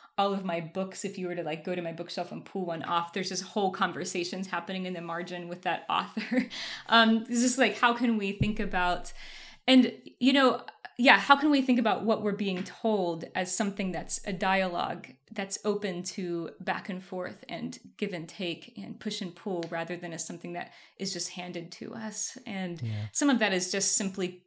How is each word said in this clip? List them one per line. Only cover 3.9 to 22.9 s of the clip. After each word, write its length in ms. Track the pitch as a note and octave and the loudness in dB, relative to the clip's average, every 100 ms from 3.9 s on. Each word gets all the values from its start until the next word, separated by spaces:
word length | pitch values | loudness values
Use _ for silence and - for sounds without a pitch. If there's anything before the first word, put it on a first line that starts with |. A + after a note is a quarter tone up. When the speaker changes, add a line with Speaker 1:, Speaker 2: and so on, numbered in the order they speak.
| D3+ F3+ F#3 E3+ F#3+ F#3+ | -2 -4 -4 -4 -4 -4
Speaker 1:
happening 400 | F3 F3 F#3+ F#3 | -4 -4 -6 -4
in 80 | |
the 60 | F3 | -6
margin 460 | E3+ E3+ F#3 F3 E3+ | -6 -6 -6 -8 -8
with 140 | F3+ | -6
that 220 | F3+ D#3+ - | -2 -2 0
author. 560 | E3 F#3+ - G#3+ B3+ - - - | -2 -2 -6 -2 0 0 -4 -10
<laughs> 220 | - - | -10 4
Um, 380 | A3+ A3 A3 A3+ | 6 8 6 2
it's 140 | A#3+ | 2
just 160 | B3 B3+ | 4 4
like, 180 | A#3 G3+ | 4 6
how 140 | A#3+ | 4
can 240 | A#3 B3 G#3+ | 4 2 2
we 160 | G3 | 0
think 260 | G3 G#3 G#3+ | 0 -2 0
about, 520 | G3 F#3 F3+ F3+ - - - - - - - | 0 0 2 0 -4 -12 -14 -16 -18 -4 6
and, 260 | C4 A3 - - - | 8 8 2 -14 0
you 120 | B3+ | 4
know, 300 | C#4+ B3+ - - - - - | 8 6 4 -2 -18 -12 4
yeah, 220 | B3+ D4 | 8 8
how 160 | - | 8
can 160 | C#4 D4+ | 6 8
we 100 | C#4+ | 4
think 200 | C4 A#3+ | 6 4
about 240 | A3+ - | 4 2
what 180 | G#3+ G#3+ | 2 2
we're 80 | G3+ F#3+ | 0 0
being 260 | G3+ F3+ | 0 -2
told 640 | F#3+ - A3+ G#3+ F3 E3 - | -4 -2 0 2 2 -2 -4
as 180 | F3+ F3+ | -4 -2
something 380 | - G3+ G3 F#3+ | 0 -2 -2 -4
that's 300 | E3 - - - | -4 -4 -6 -4
a 60 | |
dialogue 760 | F3 F#3+ F#3+ F#3 E3+ - E3 - - _ | -2 2 2 2 0 -2 -4 -12 -20 _
that's 260 | - F#3+ - | -8 -6 -2
open 400 | G#3+ G3+ G3+ F3 | -2 0 -2 -4
to 460 | F#3 - F3 E3+ E3 - | -6 -6 -4 -4 -6 -6
back 280 | F#3 D#3+ - | -4 -4 -4
and 140 | F#3 | -8
forth 420 | F#3 F#3 F3+ G#3+ - | -8 -8 -8 -10 -10
and 280 | E3+ - - - - | -8 -8 -10 -16 -8
give 160 | G3 | -6
and 160 | F3 E3 | -6 -10
take 460 | - F3 E3 - - | -8 -6 -6 -12 -14
and 220 | F#3+ - | -14 -10
push 200 | G#3+ G3+ | -8 -6
and 140 | F3+ | -8
pull 300 | - G#3 F3 E3 | -8 -6 -4 -4
rather 260 | E3 E3+ F3 | -6 -6 -6
than 160 | F3 | -8
as 120 | D#3+ | -8
something 280 | - E3 F3 | -8 -10 -10
that 180 | F3 - - - - | -10 -10 -16 -20 -8
is 120 | F#3+ | -6
just 180 | F3 - | -6 -6
handed 420 | F#3 F3+ F3 E3+ | -8 -8 -8 -10
to 200 | - - | -12 -12
us? 440 | A3+ A3 G#3 - B3+ - | -10 -10 -6 -8 -8 -8
And 340 | G3 F#3 E3+ | -6 -6 -4
Speaker 2:
Yeah. 120 | A#2 | -4